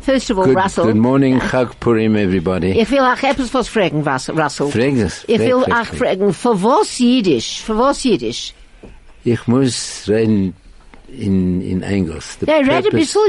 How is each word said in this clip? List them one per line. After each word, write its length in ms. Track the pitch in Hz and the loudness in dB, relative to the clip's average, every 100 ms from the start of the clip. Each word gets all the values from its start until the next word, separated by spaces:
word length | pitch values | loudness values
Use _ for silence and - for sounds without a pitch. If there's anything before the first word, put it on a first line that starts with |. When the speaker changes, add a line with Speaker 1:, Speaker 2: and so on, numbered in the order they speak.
Speaker 1:
first 300 | - 269 - | -2 0 0
of 80 | 196 | 0
all, 60 | 185 | 2
Speaker 2:
Good, 80 | 131 | 2
Speaker 1:
Russell. 280 | 190 - 135 | 2 0 0
Speaker 2:
good 100 | 107 | 2
morning, 440 | 120 135 135 131 | 4 4 4 2
Chag 380 | 104 127 120 - | 0 0 -2 -2
Purim, 340 | 120 113 110 107 | 0 2 2 2
everybody. 640 | 98 92 85 92 90 95 | 2 0 0 0 0 0
Speaker 1:
Ich 100 | 214 | 0
will 80 | 277 | 2
auch 200 | 254 240 | 2 2
etwas 300 | 269 277 247 | 0 -2 -2
was 160 | 262 214 | -2 -2
fragen, 340 | 226 175 147 | 0 0 0
Russ-, 260 | 151 131 - | -2 -4 -4
Russell. 400 | 156 147 - 147 | -2 -2 -2 -2
Speaker 2:
Fragen 380 | 107 131 135 95 | 0 0 2 0
Sie, 240 | - - | -4 -2
Speaker 1:
Ich 40 | 233 | 0
will 200 | 233 254 | 2 2
Speaker 2:
fragen 100 | 254 | 2
Speaker 1:
auch 180 | 233 214 | 0 -2
Speaker 2:
Sie. 60 | 151 | -4
Speaker 1:
fragen, 360 | 247 190 202 | -2 0 -2
für 300 | - 240 208 | 0 0 0
was 360 | 208 302 427 - | 2 2 0 0
Jiddisch? 640 | 240 254 190 123 - - | 2 2 2 0 -2 -10
Für 160 | - 214 | -6 0
was 280 | 262 277 | 0 0
Jiddisch? 500 | 254 185 113 - - - - - - - - - | 0 0 -2 -8 -12 -16 -20 -20 -20 -20 -20 -8
Speaker 2:
Ich 220 | - 117 - | -2 -2 2
muss 560 | 120 135 - - - - | 2 2 -2 -10 -10 -2
reden 460 | 113 113 107 95 - - - - - - | 0 2 2 0 -6 -18 -20 -20 -20 -20
in, 520 | - 107 95 92 90 | -8 -2 0 0 -2
in 220 | 95 92 | -2 -4
Englisch. 540 | 92 98 85 - - - | -2 -2 -2 -6 -14 -8
The 80 | - | 0
Speaker 1:
Ja, 120 | 311 | 2
rede 120 | 269 | 2
ein 100 | 330 | 2
Speaker 2:
purpose 120 | 392 - | 0 0
Speaker 1:
bisschen 240 | 302 403 | 0 2